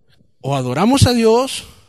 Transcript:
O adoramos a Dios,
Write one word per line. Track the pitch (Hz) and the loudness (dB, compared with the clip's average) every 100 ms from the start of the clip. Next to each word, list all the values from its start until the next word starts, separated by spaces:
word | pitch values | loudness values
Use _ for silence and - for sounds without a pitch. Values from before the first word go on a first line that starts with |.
| _ _ _ _ | _ _ _ _
O | 135 139 | -6 -4
adoramos | 123 127 208 269 262 | -4 -2 0 4 2
a | |
Dios, | 247 226 233 262 - - - | 2 2 0 -2 -8 -16 -20